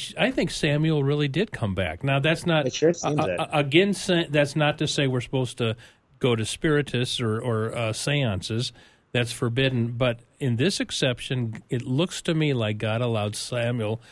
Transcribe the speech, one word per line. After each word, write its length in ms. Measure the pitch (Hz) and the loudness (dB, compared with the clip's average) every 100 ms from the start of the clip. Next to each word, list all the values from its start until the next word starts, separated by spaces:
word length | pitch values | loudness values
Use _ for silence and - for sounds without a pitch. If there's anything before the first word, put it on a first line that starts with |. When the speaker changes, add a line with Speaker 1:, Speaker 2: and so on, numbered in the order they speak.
| - - | -4 -2
Speaker 1:
I 120 | 202 | 0
think 200 | 269 185 | 2 -2
Samuel 520 | - 156 147 156 156 | 0 0 2 2 2
really 240 | 139 147 147 | 2 2 0
did 220 | 139 226 | 0 -2
come 200 | - 107 | -2 -2
back. 300 | 95 87 90 | 0 -2 -2
Now, 160 | 139 135 | 0 2
that's 260 | 147 165 - | 2 0 2
not 220 | 160 131 | 2 2
Speaker 2:
It 60 | |
sure 200 | - 156 | 2 2
seems 260 | 165 156 151 | 4 0 0
Speaker 1:
uh, 80 | 156 | 0
Speaker 2:
it. 120 | 180 | -2
Speaker 1:
uh, 80 | 160 | 0
again, 400 | 151 143 147 202 | 0 4 4 4
sa-, 320 | 190 - 175 165 | 2 0 0 2
that's 260 | 147 143 156 | 2 2 2
not 220 | 147 151 | 2 2
to 80 | 151 | -2
say 200 | - 135 | 0 0
we're 140 | 127 | 0
supposed 360 | - 131 127 - | -2 -2 -2 -2
to 160 | 117 107 - _ _ - | -2 -4 -10 _ _ -2
go 160 | 131 117 | 2 2
to 100 | 110 | 0
spiritists 760 | - 170 147 139 123 123 - | -2 0 2 0 -2 -2 -2
or, 180 | 117 110 | -2 -2
or, 340 | 123 113 110 131 | -2 -2 -2 -2
uh, 180 | 113 | -4
seances. 800 | 107 - 143 127 95 - 110 127 - - _ _ | -2 0 0 2 0 -2 -4 -4 -8 -20 _ _
That's 180 | 123 120 | -2 -2
forbidden. 640 | - 123 117 135 127 117 | -2 -2 0 0 2 -2
But 260 | 120 127 117 - - | 0 0 -2 -8 -6
in 200 | 139 117 | -2 0
this 240 | 160 - | 0 0
exception, 840 | 262 - 139 120 - 127 117 110 - | -4 -2 -2 -2 -4 -4 -4 -6 -6
it 120 | 123 | -6
looks 380 | 117 131 185 - | -2 0 0 -2
to 120 | - 160 | -2 0
me 180 | 151 | 2
like 240 | 127 107 107 | 2 0 -2
God 220 | 110 113 | -2 0
allowed 360 | 123 113 104 104 | 0 0 -2 -4
Samuel 640 | - 123 117 123 107 113 - | -6 -2 -2 -2 -2 -4 -8